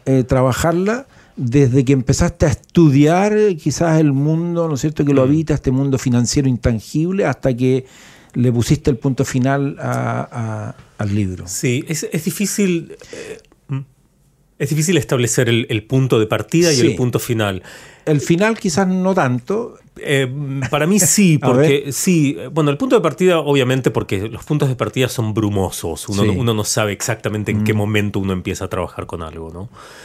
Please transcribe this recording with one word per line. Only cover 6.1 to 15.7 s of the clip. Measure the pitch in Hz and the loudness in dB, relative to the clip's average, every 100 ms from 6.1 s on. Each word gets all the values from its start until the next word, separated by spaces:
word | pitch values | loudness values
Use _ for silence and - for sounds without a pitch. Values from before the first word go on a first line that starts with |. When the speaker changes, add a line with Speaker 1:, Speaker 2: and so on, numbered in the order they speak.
| 120 117 147 135 | 0 2 0 0
Speaker 1:
intangible, | 120 127 110 - 151 170 196 175 | 0 0 -2 -4 -4 -2 -2 -2
hasta | 127 139 120 | -2 -2 0
que | 127 131 127 - - - - | 0 0 -4 -16 -20 -20 -10
le | - 123 | -2 0
pusiste | 120 110 147 - | 2 2 0 0
el | 123 | -2
punto | 139 127 135 | 0 -2 -2
final | 135 127 139 139 - | -2 0 0 -2 -6
a, | 123 123 123 117 - 120 113 107 107 | -6 -4 -4 -4 -6 -8 -8 -8 -10
a, | - - - | -14 -16 -8
al | 104 104 | -4 -2
libro? | 95 90 92 | -2 -6 -10
Speaker 2:
Sí, | - 127 123 - | -6 -4 -4 -4
es, | 156 226 | -6 -6
es | 175 | -6
difícil, | 185 - 196 - 196 170 - - - | -4 -4 -4 0 0 0 -4 -16 -18
eh, | - - - - _ - | -16 -14 -16 -20 _ -10
mm, | 135 139 _ _ _ _ _ _ - | -10 -10 _ _ _ _ _ _ -8
es | 135 | -4
difícil | 151 160 165 | -2 0 0
establecer | - 135 117 - 117 | 2 0 0 0 2
el, | 117 | 0
el | - | 0